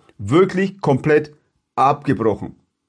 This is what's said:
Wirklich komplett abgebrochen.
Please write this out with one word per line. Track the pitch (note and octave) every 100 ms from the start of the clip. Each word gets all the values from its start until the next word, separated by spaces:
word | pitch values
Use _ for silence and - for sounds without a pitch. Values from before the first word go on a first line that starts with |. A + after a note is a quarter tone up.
| _ -
Wirklich | G2+ D3+ F#3 F#3 F#3+ -
komplett | - C3 D#3 D3+ D3 - _ _ _ -
abgebrochen. | C3+ C#3+ - B2 A2+ G2 - - _ _